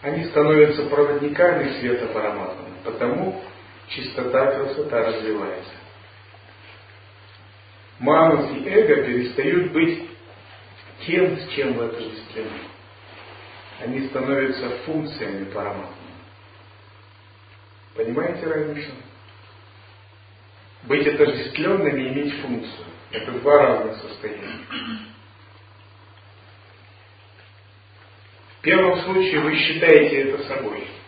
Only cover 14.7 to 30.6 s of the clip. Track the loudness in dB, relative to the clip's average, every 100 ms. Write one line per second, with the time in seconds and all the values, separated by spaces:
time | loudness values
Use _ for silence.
14.7 | -8 -4 -4 -6 -8 -8 -8 -8 -8 -8
15.7 | -8 -12 -18 -20 -20 -20 -20 -20 -20 -20
16.7 | -20 -20 -20 -20 -20 -20 -20 -20 -20 -20
17.7 | -20 -16 -6 -4 -2 -4 -4 -4 -2 -4
18.7 | -6 -12 -16 -20 -20 -20 -20 -20 -20 -20
19.7 | -20 -20 -20 -20 -20 -20 -20 -20 -20 -20
20.7 | -20 -2 0 2 4 2 2 -6 -4 0
21.7 | 2 2 0 -2 -2 -4 -6 -6 -6 -8
22.7 | -14 -18 -20 -12 -10 -6 0 6 8 8
23.7 | 2 -2 -8 -14 -12 -12 -10 -12 -14 -12
24.7 | -12 -10 -12 -14 -20 -20 -20 -20 -20 -20
25.7 | -20 -20 -20 -20 -20 -20 -20 -20 -20 -20
26.7 | -20 -20 -20 -20 -20 -20 -20 -20 -20 -20
27.7 | -20 _ -20 -20 -20 -20 -20 -20 -6 2
28.7 | 4 4 2 0 0 2 2 0 0 -2
29.7 | 2 8 8 8 2 0 -4 -6 -6